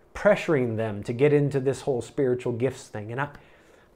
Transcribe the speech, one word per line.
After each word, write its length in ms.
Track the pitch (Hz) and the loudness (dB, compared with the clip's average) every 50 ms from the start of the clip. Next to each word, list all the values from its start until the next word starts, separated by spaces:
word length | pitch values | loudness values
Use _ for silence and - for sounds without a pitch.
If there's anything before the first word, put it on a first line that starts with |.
| _ _ - | _ _ -10
pressuring 600 | - - 208 196 - - 175 156 131 123 113 110 | 0 2 4 4 4 2 2 2 2 2 0 -2
them 280 | 107 113 107 101 104 104 | -2 -4 -4 -4 -6 -6
to 80 | - | -6
get 200 | 120 117 143 147 | 0 2 4 4
into 280 | 143 147 143 135 143 135 | 6 4 4 2 0 0
this 220 | 127 139 123 - | 0 0 -2 -2
whole 200 | - 143 131 117 | -2 -2 -2 -2
spiritual 500 | - - - 151 135 127 123 123 - 123 | -4 -4 -2 0 2 2 0 0 -2 -4
gifts 360 | 117 107 127 131 131 - - - | -2 0 -2 -2 -2 -6 -12 -12
thing. 240 | - 107 104 110 | -12 -10 -10 -8
And 80 | 120 135 | -6 -6
I, 80 | 147 143 - - - - - - _ - - - _ _ _ | -6 -6 -8 -16 -20 -20 -20 -20 _ -20 -20 -20 _ _ _